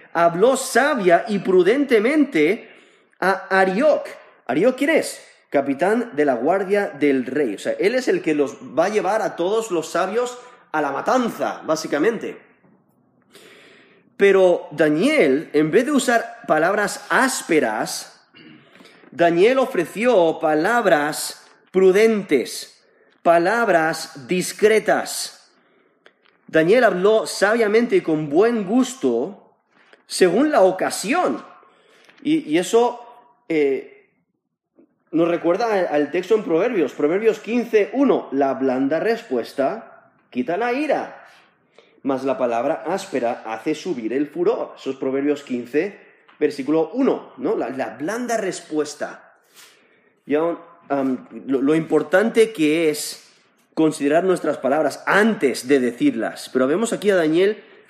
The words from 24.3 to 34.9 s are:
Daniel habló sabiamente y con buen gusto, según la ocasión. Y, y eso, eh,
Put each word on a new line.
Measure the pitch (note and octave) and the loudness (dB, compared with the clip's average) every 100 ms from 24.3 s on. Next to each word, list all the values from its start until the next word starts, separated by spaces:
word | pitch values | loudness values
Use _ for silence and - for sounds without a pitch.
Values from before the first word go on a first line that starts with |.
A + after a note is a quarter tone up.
| F3+ D#3 - G#3 G#3+ E3+ D3 - - - - _ _ _ _ _ _ _ _ _ _ _ | -4 -4 0 2 2 2 -2 -2 -8 -10 -14 _ _ _ _ _ _ _ _ _ _ _
Daniel | D#3+ E3 B3 | 0 4 4
habló | A3+ F3+ G3 A3 D#3 | 4 2 2 2 0
sabiamente | - G3 A#3 G#3+ A3 A#3+ F#3+ | -2 0 2 2 2 2 0
y | |
con | E3 D#3 D3+ | 0 -4 -2
buen | D3 A#3 A#3 F3+ | 2 2 2 -2
gusto, | A#3+ B3+ - C3 A#2 D#3 G3+ _ _ _ _ _ _ _ | 0 0 -2 -2 -2 -4 -10 _ _ _ _ _ _ _
según | - F#3 F#3+ D4+ | 2 2 4 2
la | C#4 | 4
ocasión. | F#3 F3+ D3+ - F#3 E4 B3+ A#2 - - _ _ _ _ _ _ | 4 2 -4 -6 -4 -2 -2 -4 -10 -20 _ _ _ _ _ _
Y, | - D#3 D3+ | -2 -2 0
y | D#3+ | -2
eso, | F3+ A3+ A#3+ - - - _ _ - | 2 2 2 -2 -16 -20 _ _ -4
eh, | D#3+ C#3 C3 - - _ _ _ _ _ _ _ _ _ | 0 0 0 -6 -20 _ _ _ _ _ _ _ _ _